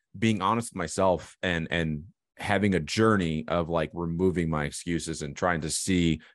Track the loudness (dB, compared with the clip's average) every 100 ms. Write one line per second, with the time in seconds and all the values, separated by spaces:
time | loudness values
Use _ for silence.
0 | _ -2 0 2 2 0 -2 -6 -4 2
1 | 2 2 -2 -6 -2 -2 0 0 0 -4
2 | -8 -20 _ -8 -2 2 2 2 0 2
3 | 4 4 2 0 -2 -2 0 -2 -2 -4
4 | -4 0 0 2 0 0 -2 -6 -4 -4
5 | -4 -6 -8 -2 0 0 -2 -4 0 2
6 | 2 0 -4